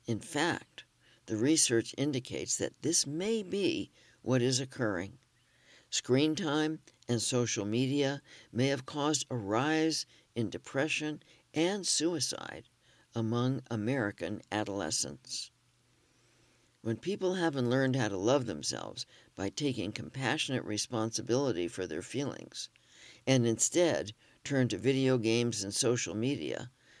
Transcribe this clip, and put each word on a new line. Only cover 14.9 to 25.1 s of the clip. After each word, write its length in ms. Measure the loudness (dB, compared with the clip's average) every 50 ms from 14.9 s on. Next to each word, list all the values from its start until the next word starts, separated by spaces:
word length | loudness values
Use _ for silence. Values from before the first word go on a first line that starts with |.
| -2 -2 -4 -6 -8 -12 -12 -10 -10 -10 -10 -10 _ _ _ _ _ _ _ _ _ _ _ _ _ _ _ _ _ _ _ _ _ _ _ _ _ _ -4
When 140 | -4 -4
people 380 | -2 -2 -4 -4 0 0 0 2
haven't 360 | 2 2 2 2 2 2 2
learned 260 | 4 4 4 4 2
how 120 | 2 0 0
to 80 | 0
love 300 | 2 4 4 4 4 2
themselves 580 | 0 -4 -6 -6 -6 -6 -6 -8 -10 -10 -12 -14 -14 -16 -20 -20 _ _
by 140 | -6 -6 -6
taking 420 | -4 -2 -2 -2 -2 -2 -4 -4
compassionate 760 | -6 -6 -8 -10 -8 -4 -2 0 0 0 -2 -2 -2 -4 -2
responsibility 1040 | -2 -4 -4 -4 -2 -2 -2 -2 -2 -4 -4 -2 0 0 2 2 0 0 0 -2
for 200 | -4 -4 -6 -6
their 160 | -4 -4 -6 -8
feelings, 640 | -6 -6 -4 -4 -4 -6 -8 -12 -14 -12 -12 -12 -12 _ _ _ _ -20 -20 -20 -20 -20 -4 _
and 180 | 4 4 6 6
instead 680 | 4 4 2 2 2 4 4 4 4 4 2 -2 -4 -8 -14 _ _ _ _ -6
turn 240 | -2 2 2 2 2
to 100 | 0 0
video 400 | 2 2 2 4 4 4